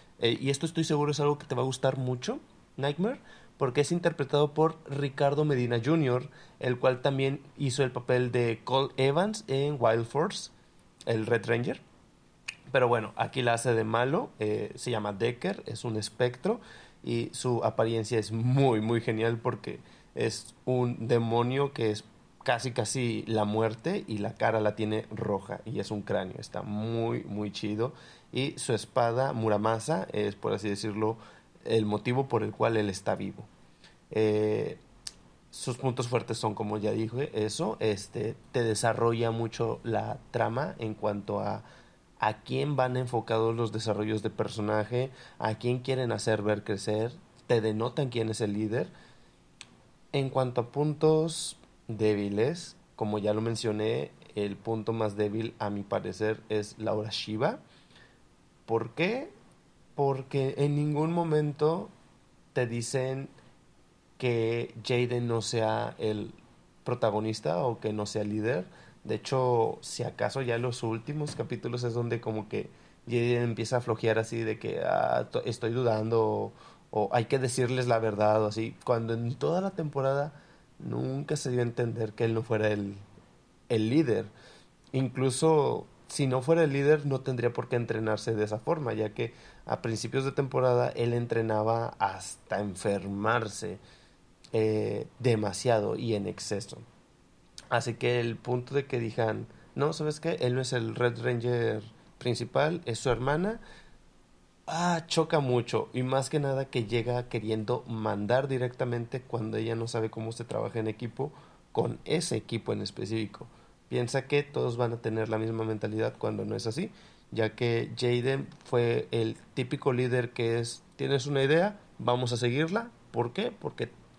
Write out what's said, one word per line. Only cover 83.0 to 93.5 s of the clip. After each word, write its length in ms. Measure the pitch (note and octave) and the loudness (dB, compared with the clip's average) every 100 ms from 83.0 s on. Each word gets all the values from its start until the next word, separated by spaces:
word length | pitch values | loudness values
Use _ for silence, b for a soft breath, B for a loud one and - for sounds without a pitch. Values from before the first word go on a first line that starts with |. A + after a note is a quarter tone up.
| - - - - _ _ - | -16 -20 -20 -20 _ _ -2
el 200 | A2+ A2 | 0 2
líder. 360 | C#3+ C#3+ G2+ G2+ B B B B _ - | 2 4 0 -2 B B B B _ -4
Incluso 920 | C3+ C3 B2+ C3 A#2+ D#3+ D#3 C3 A#2 - - - | -2 0 0 0 4 4 6 4 0 -6 -18 -8
si 200 | - C#3 | -2 0
no 140 | B2+ | 2
fuera 220 | B2+ E3 | 4 6
el 100 | D#3 | 4
líder, 320 | C#3 C#3+ D#3 C#3+ | 4 4 4 4
no 160 | C3 | -2
tendría 320 | C3 B2 A#2 | -2 0 0
por 160 | A#2 A#2+ | 0 -2
qué 80 | B2 | 0
entrenarse 580 | A2+ A2 A2 G#2+ - A2 | 0 0 0 0 0 0
de 80 | |
esa 160 | G#2 G#2+ | 0 0
forma, 340 | - E3 B2+ | 0 0 0
ya 200 | G#2+ A2 | -2 -2
que 200 | G#2+ A2+ B B B - | -2 -6 B B B -6
a 160 | A2+ | -4
principios 440 | A#2 A2 A#2+ C3 C3+ | -2 -4 -2 -2 0
de 80 | |
temporada 560 | C3+ C3+ C3 B2+ B2 B2+ | -2 0 2 4 4 2
él 240 | - A#2+ | 0 0
entrenaba 800 | A#2+ A#2 A#2 A2+ G#2+ A2 A2+ A#2 - | 0 0 0 2 2 2 2 -2 -2
hasta 600 | G2 F#2+ - - - G2 | -2 -2 -10 -14 -6 -4
enfermarse, 1200 | G#2 F2+ A2 G2+ F#2+ G2+ G#2+ A#2 A2+ | -4 -2 -2 -2 -2 -2 2 2 0